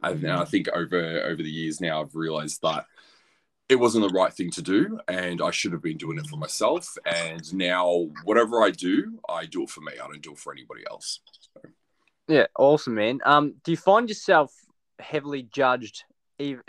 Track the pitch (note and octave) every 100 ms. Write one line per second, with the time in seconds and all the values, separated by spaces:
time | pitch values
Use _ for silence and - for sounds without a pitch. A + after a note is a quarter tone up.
0 | - F2 E2 F2+ F2 G2+ E2 E2+ E2+ F2+
1 | E2 D#2+ - E2 D#2 D#2+ D#2+ D2+ E2+ D#2
2 | D2+ D#2+ D#2+ D#2 D2+ - D#2+ D2+ - _
3 | - _ _ _ _ _ - C3 A#2+ A2+
4 | G2+ F#2 F#2 - F2+ F2 E2+ G2 G3 A3
5 | - F2+ F2+ E2+ E2+ - G#2 E2+ E2 D#2+
6 | E2 D#2+ D2+ D2+ D2+ - G#2+ E3+ - -
7 | - F#2 E2 E2 D#2+ F#2 F2+ F2+ F2+ F2
8 | E2 D2+ E2 A2 A2+ A#2 G#2 F2+ F2+ F#2+
9 | G#3+ A3+ - E2+ E2 F2+ - - D#2 B1+
10 | C#2+ D2+ D2+ D2 - C#2 A#1 A#1 - -
11 | - - _ - - - - _ _ _
12 | _ _ - D#3 F#2+ - C3+ D3+ - A2
13 | G#2+ C3 - D3 C#3+ - - E3 - G3+
14 | A#3+ G#3 - E3+ C#3 _ _ _ _ -
15 | - D3+ C#3 C#3+ A#2+ C3+ C3 B2+ B2+ -
16 | - _ _ - C#3+ C3